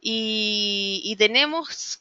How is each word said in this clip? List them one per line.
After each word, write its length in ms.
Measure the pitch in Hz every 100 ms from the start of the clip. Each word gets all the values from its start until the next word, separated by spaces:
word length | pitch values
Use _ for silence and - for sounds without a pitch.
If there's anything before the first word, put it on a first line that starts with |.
y, 1000 | - 226 220 214 214 208 208 202 196 196
y 120 | - 214
tenemos 840 | 214 233 294 320 302 - - -